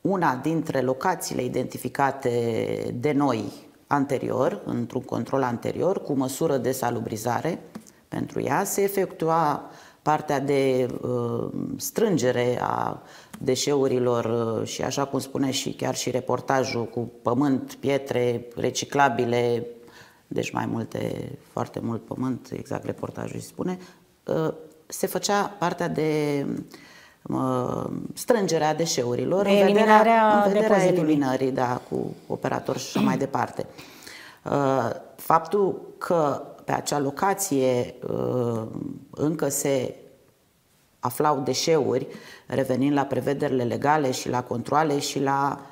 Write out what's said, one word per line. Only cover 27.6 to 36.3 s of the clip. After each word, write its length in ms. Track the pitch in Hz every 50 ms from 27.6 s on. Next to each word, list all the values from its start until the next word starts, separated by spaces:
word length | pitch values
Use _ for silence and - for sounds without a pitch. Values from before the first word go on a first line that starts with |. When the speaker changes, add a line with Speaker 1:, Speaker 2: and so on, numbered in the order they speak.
| 123 - - - - - - - - - -
Speaker 1:
strângerea 600 | - - - 247 220 196 175 160 160 151 156 156
deșeurilor 680 | 151 165 165 - - 123 123 120 123 127 - 165 190 202
Speaker 2:
De 60 | 202
Speaker 1:
în 60 | 196
vederea, 140 | 202 196 196 202
Speaker 2:
eliminarea 600 | 208 220 214 214 214 214 226 226 226 220 214 208
Speaker 1:
în 140 | 208 208 202
vederea 160 | 202 214 220
Speaker 2:
depozitului. 440 | 214 208 190 185 185 180 180 160 151
Speaker 1:
eliminării, 400 | 156 143 139 131 131 127 135 131
da, 300 | 131 135 127 123 127 - - -
cu 260 | 131 - - - - - -
operatori 520 | - - - - 135 123 123 127 - 131 131
și 180 | - - -
așa 80 | - 139
mai 120 | 135 131
departe. 480 | 139 139 135 - 127 113 - - - - - - - - - - - - - - - - - - - _
Uh, 460 | - - 143 143 135 135 131 117 113 - - - - -
faptul 640 | - - - 156 165 165 - - 208 196 175 - - - - -
că 440 | - - - 180 170 151 143